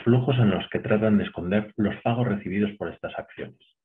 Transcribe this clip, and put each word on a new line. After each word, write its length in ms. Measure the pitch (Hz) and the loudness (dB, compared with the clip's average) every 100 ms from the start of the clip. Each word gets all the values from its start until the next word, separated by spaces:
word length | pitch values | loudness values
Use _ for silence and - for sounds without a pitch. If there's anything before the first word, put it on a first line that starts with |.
flujos 300 | - 123 123 127 | 4 4 4 4
en 100 | 107 | 4
los 180 | 90 - | 2 -2
que 80 | 90 | -6
tratan 400 | - 104 107 104 | -2 0 4 2
de 60 | |
esconder 500 | 90 - 85 104 104 - | 0 -6 -2 -2 -2 -2
los 180 | 104 - | -2 -2
pagos 300 | 117 117 123 | -2 0 0
recibidos 460 | 101 - 98 104 - | -2 -4 -2 -2 -4
por 100 | 85 | -10
estas 240 | - 85 - | -8 -10 -10
acciones. 400 | - - 67 - _ _ | -12 -14 -16 -16 _ _